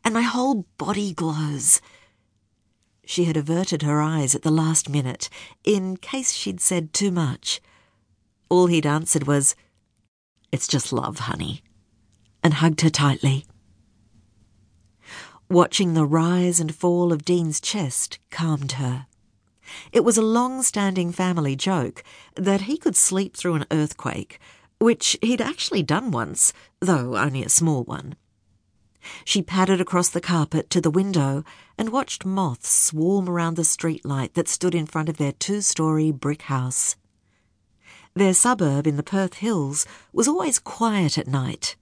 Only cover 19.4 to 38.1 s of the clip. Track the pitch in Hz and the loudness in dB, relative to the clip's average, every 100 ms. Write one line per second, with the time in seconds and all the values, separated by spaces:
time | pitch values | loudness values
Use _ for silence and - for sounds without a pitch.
19.4 | _ _ - - - - 214 220 220 233 | _ _ -20 -20 0 4 4 4 4 2
20.4 | 247 262 247 208 196 185 170 175 185 175 | 0 0 -2 0 0 0 -2 0 0 2
21.4 | 147 135 190 180 120 - - - - - | 0 0 0 0 -2 -6 -20 -20 -18 -4
22.4 | 185 196 196 320 - - - 185 196 - | 0 0 0 -2 0 2 2 0 -4 -4
23.4 | 180 160 - 160 151 - 131 - - - | -2 -2 0 -2 -2 -4 -8 -8 -12 -18
24.4 | - - _ _ 226 226 - - 233 247 | -20 -20 _ _ 2 4 0 0 0 0
25.4 | 233 - - 214 143 175 247 131 92 - | -2 -4 -2 -2 0 -2 0 -4 -4 0
26.4 | - - _ _ 180 156 123 113 139 131 | 0 0 _ _ 0 0 0 -2 -2 -2
27.4 | - - 165 139 - - 143 147 _ _ | 0 2 2 0 -2 -10 -12 -16 _ _
28.4 | _ _ _ _ _ _ - - - 202 | _ _ _ _ _ _ -20 -14 -2 -2
29.4 | 170 185 185 190 180 180 180 175 175 170 | 0 2 4 2 2 0 0 -2 -2 0
30.4 | - 160 - 180 165 160 196 175 139 139 | 0 -2 0 0 2 2 0 0 0 -2
31.4 | 151 - - - 220 254 - - 190 190 | -6 -20 -20 -8 -4 -2 -4 -6 -4 -2
32.4 | 175 120 - - - 156 165 196 180 175 | -2 -4 -2 0 0 0 2 2 0 -2
33.4 | 165 165 160 - 165 156 - 135 123 - | -2 0 0 0 -2 -4 -4 -4 -2 -2
34.4 | - - 180 175 151 165 156 156 143 - | -2 -2 -2 -2 -4 -4 -4 -2 -4 -4
35.4 | - 208 196 - 160 156 156 143 143 147 | -4 -2 -2 0 0 2 0 0 -4 -6
36.4 | - 135 127 127 - - _ _ _ _ | -4 -4 -2 -2 -4 -6 _ _ _ _
37.4 | _ _ _ _ _ - - | _ _ _ _ _ -20 -10